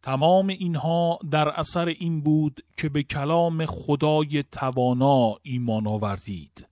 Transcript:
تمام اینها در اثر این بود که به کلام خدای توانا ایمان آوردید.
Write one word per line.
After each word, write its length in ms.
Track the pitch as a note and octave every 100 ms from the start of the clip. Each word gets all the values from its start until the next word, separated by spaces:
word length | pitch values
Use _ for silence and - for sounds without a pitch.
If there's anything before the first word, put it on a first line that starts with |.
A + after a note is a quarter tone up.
| -
تمام 420 | C3+ D#3 F#3 G3
اینها 720 | F#3+ F3 D#3+ D#3+ E3+ E3+ E3+ D#3
در 180 | D3+ D3+
اثر 360 | D3+ D#3 F3 E3+
این 360 | D#3+ E3+ D#3+
بود 380 | D3 D#3 D3+ - - -
که 120 | D#3
به 140 | C#3+
کلام 600 | C#3+ D3+ C#3+ E3 E3+ D#3+ D#3
خدای 760 | E3 D3 C#3+ D3+ D#3 D3+ D3 C#3+
توانا 840 | - C3+ B2+ B2 B2 C3+ C3+ A#2 G#2
ایمان 440 | D3+ B2+ A#2+ A2 G#2+
آوردید. 800 | G#2+ G#2 G2 - F#2 C#2+ - -